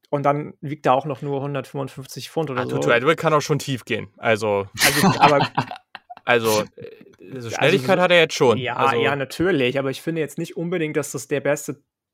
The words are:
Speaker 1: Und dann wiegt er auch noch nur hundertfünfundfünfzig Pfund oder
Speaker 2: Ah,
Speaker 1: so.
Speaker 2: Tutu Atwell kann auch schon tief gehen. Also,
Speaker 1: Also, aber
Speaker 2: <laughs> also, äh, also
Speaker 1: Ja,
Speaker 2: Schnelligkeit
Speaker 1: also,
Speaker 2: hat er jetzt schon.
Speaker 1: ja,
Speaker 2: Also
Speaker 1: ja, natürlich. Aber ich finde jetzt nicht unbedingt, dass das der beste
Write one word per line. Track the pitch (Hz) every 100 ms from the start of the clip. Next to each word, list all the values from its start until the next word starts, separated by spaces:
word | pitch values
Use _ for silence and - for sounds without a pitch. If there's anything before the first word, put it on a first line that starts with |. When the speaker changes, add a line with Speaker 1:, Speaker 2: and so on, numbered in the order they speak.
| _
Speaker 1:
Und | 147
dann | 139 143 180 -
wiegt | 143 143 147
er |
auch | 131
noch | 156 127
nur | 147 135
hundertfünfundfünfzig | 143 135 127 143 135 - 131 - -
Pfund | 160 151
oder | 127
Speaker 2:
Ah, | 123
Speaker 1:
so. | 131
Speaker 2:
Tutu | 143
Atwell | 120 135
kann | 160 160
auch | 151
schon | 139 143
tief | - 127
gehen. | - 107 101 _
Also, | 120 110 110 101 98 -
Speaker 1:
Also, | 143 143 185 -
aber | 143 143 123 - - - _
Speaker 2:
<laughs> | - - -
also, | - 120 113 107 101 -
äh, | - - - - 90
also | 127 117
Speaker 1:
Ja, | -
Speaker 2:
Schnelligkeit | 139 190 127
Speaker 1:
also, | 180
Speaker 2:
hat | 180
er | 175
jetzt | 160
schon. | - 131 110
Speaker 1:
ja, | 123 123
Speaker 2:
Also | 135 -
Speaker 1:
ja, | 139 143
natürlich. | 135 - 175 160 123 135
Aber | 135
ich | 131
finde | - 165
jetzt | 147 -
nicht | 165 -
unbedingt, | 170 180 156 151
dass | 143
das | 139 -
der | 139
beste | 139 147 - 135 _ _ _